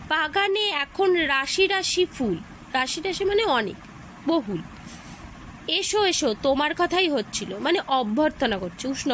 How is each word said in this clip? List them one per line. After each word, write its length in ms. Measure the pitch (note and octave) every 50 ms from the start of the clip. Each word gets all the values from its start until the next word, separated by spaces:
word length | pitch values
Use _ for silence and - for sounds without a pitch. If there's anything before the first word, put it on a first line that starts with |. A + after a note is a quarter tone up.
| - -
বাগানে 540 | D4+ D#4+ D#4 D#4 D4 G4 G4+ G4+ G4 G#4+ G#4+ G#4 F4 D4 C#4
এখন 260 | C#4 - - G4 F#4+ F4+ F4 D#4+ C#4+ C#4
রাশি 320 | C4+ C#4 C#4 - - G4 F#4 G4
রাশি 300 | F#4+ F4 - - F4+ F#4 - -
ফুল, 220 | - C4 G#3+ F3 D#3 - - - - - - - C4
রাশি 220 | C4 B3+ - E4 D#4
রাশি 180 | F#4+ F4+ - G4 F#4+
মানে 120 | G4+ G4+ A4+ G4 C4+ A#3+
অনেক, 200 | A3 F#3 F3 - - - - - - - - - - C#4
বহুল। 300 | E4 E4 A3+ G#3 G3 D#3+ E3 - - - - - - - - - - - - - - - - - - - - - D#4+ F#4
এসো 200 | F#4 - - G#4+ G#4 F#4
এসো 180 | E4+ - D#4 B3 G#3+ G#3 -
তোমার 260 | C#4 C4+ C4+ D4 D4+ E4 -
কথাই 280 | F4 F4 E4+ F4+ F#4+ E4+ C#4+
হচ্ছিল, 360 | B3 G#3+ - - - G#3 - F#3+ G#3 A#3
মানে 140 | D4 F4 G4+ - - C4+ C4
অভ্যর্থনা 580 | B3+ G#3 G#3+ C4+ D#4 D#4 - - C#4 A#3 G#3 F#3 F#3+
করছে, 200 | F3 E3+ - - C4 C4+
উষ্ণ 160 | - - C#4+